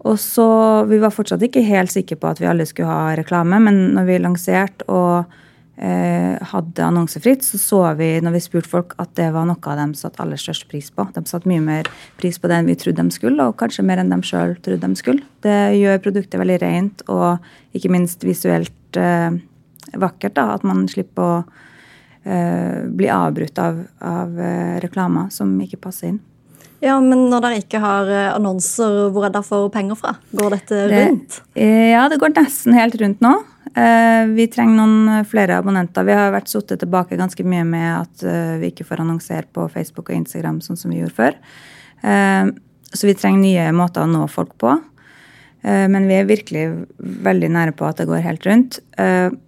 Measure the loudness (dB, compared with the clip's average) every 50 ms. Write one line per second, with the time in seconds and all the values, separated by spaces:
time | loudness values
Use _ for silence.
0 | -2 0 0 0 -2 -2 0 2 4 4 6 4 4 4 4 2 2 2 2 2
1 | 2 2 0 -2 -4 -4 -2 0 0 0 2 2 2 4 2 2 2 0 -2 -4
2 | -4 -4 -6 -6 -4 -4 -4 -2 -2 0 0 0 -2 -4 -4 -4 -4 -2 -2 -2
3 | -2 -2 -2 -4 -4 -2 -2 0 2 2 4 4 6 6 6 4 4 4 2 2
4 | 2 2 2 2 2 0 -2 -2 -2 0 0 0 0 -2 -6 -10 -6 -4 -2 0
5 | 2 2 0 0 -2 -4 -10 _ _ _ _ _ _ _ _ -10 -6 -4 -2 -2
6 | 0 0 0 0 0 -2 -4 -6 -8 -6 -6 -6 -6 -6 -4 -4 -2 0 0 0
7 | 0 -2 -4 -2 2 2 2 2 0 -4 -4 -4 -4 0 2 2 2 2 0 0
8 | 0 0 0 0 0 0 0 -2 -2 -2 -4 -4 -4 -2 -4 -4 -4 -4 -8 -12
9 | -12 -8 -4 -2 -2 -2 0 -2 -2 -2 -2 -4 -6 -6 -6 -4 -4 -4 -6 -8
10 | -12 -12 -10 -10 -8 -8 -8 -8 -8 -8 -10 -10 -10 -12 -14 -14 -14 -10 -8 -8
11 | -8 -6 -6 -10 -10 -8 -8 -4 -2 0 0 0 0 0 -2 -4 -4 -8 -12 -18
12 | -20 -20 _ -6 -6 -6 -4 -2 -2 0 0 2 2 0 0 -2 -2 -4 -2 0
13 | -2 -2 -2 -2 -2 -2 0 0 0 0 -2 -2 -4 -6 -4 -2 0 0 0 0
14 | 0 0 0 -2 -2 -4 -4 -2 -2 -2 -4 -6 -6 -6 -4 -4 -2 -4 -4 -4
15 | -2 -2 -2 -2 -2 -8 _ _ -2 0 2 2 2 2 2 2 2 2 2 0
16 | 0 -2 -2 -4 -4 -4 -4 -2 0 0 0 0 0 0 0 0 -2 -2 -4 -8
17 | -8 -4 -2 0 0 0 0 -2 -4 -10 -20 -20 _ _ -8 -4 -2 0 2 2
18 | 0 -2 -4 -4 -4 -4 -2 -2 0 0 0 0 -2 -4 -10 _ _ _ -4 -2
19 | 0 0 2 0 0 -2 -2 -4 -8 -12 _ _ _ _ _ _ -20 -14 -8 -4
20 | -4 -4 -4 -6 -8 -4 -2 -2 -2 -2 -2 -4 -2 -2 -2 0 -2 -2 -4 -6
21 | -8 -6 _ -2 -2 0 0 -2 -4 -6 -12 _ -20 -20 -20 -20 -20 -20 -20 -20
22 | _ _ _ _ -10 -6 -4 -2 -2 -2 -2 -2 -4 -4 -6 -6 -6 -6 -4 -2
23 | 0 0 2 0 0 0 -2 -4 -6 -6 -4 -4 -2 -2 -4 -6 -8 -14 _ -12
24 | -8 -6 -6 -6 -6 -6 -6 -6 -6 -6 -4 -4 -4 -6 -6 -6 -8 -8 -6 -4
25 | -2 -2 -2 -2 -4 -6 -6 -6 -4 -2 -2 -2 -4 -6 -10 -14 -14 -14 -14 -10
26 | -8 -8 -8 -8 -10 _ _ _ _ _ _ -20 -20 -20 _ _ -2 0 2 4
27 | 4 4 4 4 4 4 2 2 0 0 -2 -2 -4 -4 -4 -2 0 0 0 0
28 | 0 0 0 0 0 0 0 0 -2 -2 -2 -2 -4 -4 -2 -2 0 0 2 2
29 | 0 0 0 0 -2 -2 -2 -4 -4 -2 -2 0 0 0 -2 -4 -4 -4 -6 -6
30 | -6 -6 -6 -8 _ _ -4 -2 -2 0 -2 -4 -4 -4 -2 0 2 2 4 4
31 | 4 4 2 0 -4 -8 -18 -18 -18 _ -4 0 2 4 6 6 6 6 6 6
32 | 4 4 2 2 2 2 4 4 2 2 0 -2 2 4 4 6 4 4 0 0
33 | 0 0 0 4 4 4 4 4 0 -6 _ _ -18 -8 -2 2 4 6 6 6
34 | 6 6 4 4 4 2 2 2 2 2 2 2 4 4 6 6 6 6 6 6
35 | 4 4 4 2 0 0 0 2 2 2 2 0 0 0 0 0 -2 -2 -2 0
36 | 2 2 4 4 4 2 0 -2 -4 -4 -6 -6 -6 -6 -6 -6 -4 -2 -2 -2
37 | -2 -2 -4 -4 -4 -4 -4 -4 -4 -2 0 0 0 -2 -2 -2 -2 -2 -2 -4
38 | -6 -8 _ -8 -6 -4 -4 -4 -4 -4 -4 -4 -6 -6 -8 -8 -12 -10 -8 -6
39 | -4 -4 -4 -4 -6 -8 -8 -8 -10 -8 -8 -8 -8 -6 -6 -8 -10 -10 -12 -14
40 | -10 -8 -6 -6 -6 -8 -8 -8 -8 -6 -6 -8 -8 -10 -10 -10 -8 -8 -6 -6
41 | -6 -6 -2 0 0 0 -2 -4 _ -20 -20 -20 -20 -20 -20 -20 -20 -20 _ _
42 | -2 0 2 2 2 2 2 2 2 0 -2 -4 _ _ _ _ _ _ -8 -2
43 | 0 0 0 2 2 2 4 4 4 4 4 2 2 2 2 2 0 0 0 -2
44 | -2 0 0 0 -2 -2 -4 -6 -6 -6 -4 -2 0 2 2 0 -2 -6 _ _
45 | _ _ -20 -20 -20 -20 -20 -20 -20 _ _ _ -4 0 0 2 2 2 2 2
46 | 2 2 2 2 4 2 2 0 0 -4 -6 -4 -4 -4 -6 -8 -10 -12 -16 -14
47 | -14 -12 -8 -4 0 2 2 2 2 2 2 2 0 0 -2 -2 -4 -4 -4 -4
48 | -4 -2 -2 -2 -2 -2 -4 -4 0 2 4 4 4 2 -2 -16 -18 _ _ -2
49 | 0 2 2 2 2 0 -2 -6 -12